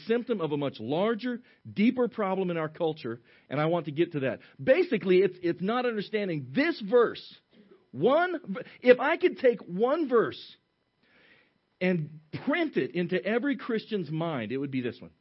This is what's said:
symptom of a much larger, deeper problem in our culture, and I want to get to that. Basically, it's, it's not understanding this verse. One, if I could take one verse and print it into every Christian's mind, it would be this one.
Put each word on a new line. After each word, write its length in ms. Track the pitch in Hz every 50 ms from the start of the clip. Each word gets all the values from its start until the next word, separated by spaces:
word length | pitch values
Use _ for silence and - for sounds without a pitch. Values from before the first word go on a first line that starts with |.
| -
symptom 320 | - 226 247 226 - 233 202
of 140 | 165 151 151
a 40 |
much 220 | 143 143 135 - -
larger, 640 | 110 117 147 165 196 226 233 202 220 254 247 226 - _ _ _ - 113
deeper 360 | 104 - 208 240 254 254 240
problem 440 | 220 - - 214 190 190 190 190 180
in 40 | 175
our 140 | 165 156 156
culture, 500 | 156 - 175 156 151 156 - 120 117 123 _ _ - _ _ -
and 100 | 131 143
I 60 | 151
want 200 | 160 170 175 151
to 40 | 160
get 220 | 139 143 175 165 -
to 80 | 147
that. 180 | 131 127 104 - - - _ - 135
Basically, 540 | 254 262 349 359 349 254 196 180 190 185
it's, 200 | 180 196 185 - - -
it's 180 | 170 165 127
not 240 | 175 196 226 254 254
understanding 640 | 247 226 208 185 - - 214 208 185 165 151 131 120 131
this 260 | 208 294 339 339 - 233 185
verse. 320 | 240 247 233 160 104 - - - - - _ _ _ - - _ - _ _ _
One, 680 | - 123 156 233 277 320 349 370 349 294 - - 190 - - - - -
if 200 | - 247 247 -
I 160 | - 294 330
could 220 | 339 - 349 247 -
take 200 | - 254 233 185
one 480 | - - 175 185 226 247 285 339 320
verse 340 | 247 247 226 180 127 107 - - - - _ _ _ _ _ _ _ _ _ _ _ _ _ _ _ _ _ _ _ _ _ _ _ _ -
and 400 | 185 180 185 170 151 - - - - _ - 151 -
print 320 | - 294 349 339 294 -
it 140 | 196 135 127
into 300 | - 170 180 165 180 180
every 360 | - 196 220 240 226 285 269
Christian's 520 | - - - 233 214 214 - 220 202 170 139
mind, 440 | 156 160 165 170 160 127 110 104 123
it 40 |
would 140 | 135 143 139
be 80 | 131 131
this 220 | 123 - - -
one. 100 | - 82 _ _